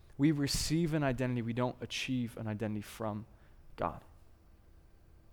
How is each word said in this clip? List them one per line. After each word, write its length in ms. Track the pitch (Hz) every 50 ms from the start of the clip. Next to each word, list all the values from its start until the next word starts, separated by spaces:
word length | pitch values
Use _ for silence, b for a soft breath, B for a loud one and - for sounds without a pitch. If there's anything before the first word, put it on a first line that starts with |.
| b b b -
We 140 | 139 156 156
receive 640 | 143 143 135 - - - - 147 165 170 156 156
an 80 | 160 147
identity. 400 | 135 127 120 131 127 123 120 113
We 100 | 113 117
don't 240 | 123 123 127 - -
achieve 560 | 120 - - - - - 131 127 120 113 - -
an 80 | 113
identity 360 | 110 107 104 113 104 107 104 101
from 440 | - - - 113 107 104 107 104 b b b b b b b b b -
God. 240 | - - 85 73 - - - - - - - - - - - - - - - - - - - - - - - - - - -